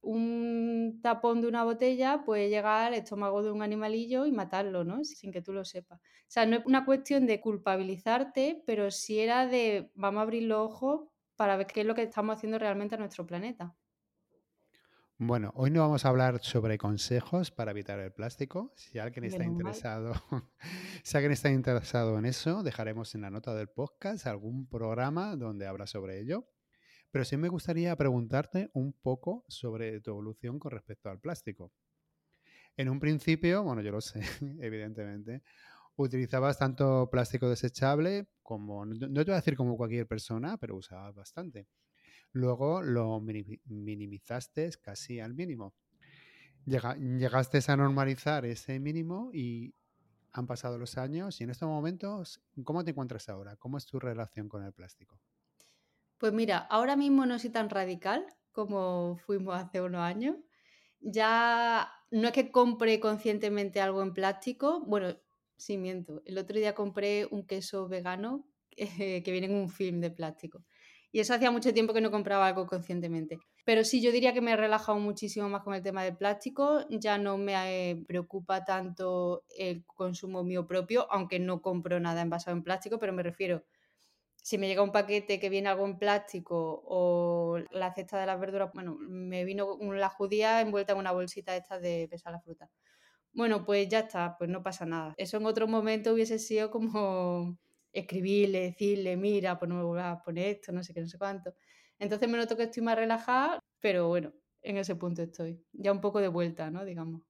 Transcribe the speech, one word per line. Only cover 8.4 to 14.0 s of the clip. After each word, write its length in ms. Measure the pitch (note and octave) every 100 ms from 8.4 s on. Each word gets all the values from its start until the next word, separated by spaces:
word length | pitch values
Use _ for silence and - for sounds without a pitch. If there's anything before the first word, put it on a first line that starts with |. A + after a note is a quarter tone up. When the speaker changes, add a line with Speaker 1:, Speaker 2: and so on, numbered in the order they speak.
| C4+ D#4+ -
Speaker 1:
pero 240 | A3 G3+
sí 300 | F#3+ - G#3+
era 260 | A3+ A#3+ B3+
de, 460 | B3 A3+ G#3 -
"Vamos 260 | - G3 G3+
a 20 |
abrir 220 | A3 A#3
los 140 | A3+ G#3+ A3
ojos 380 | A3 C4 D4+ D#4 _ _ _
para 200 | G#3 G3
ver 80 | G3
qué 160 | A3
es 40 | G#3+
lo 80 |
que 80 | A3+
estamos 320 | A3+ A3 G#3+ A3
haciendo 220 | G#3+ A3
realmente 360 | A3 G3+ G#3
a 40 | G#3+
nuestro 280 | G3+ - E3+
planeta". 500 | F3 G#3 A#3+ F3 - _ _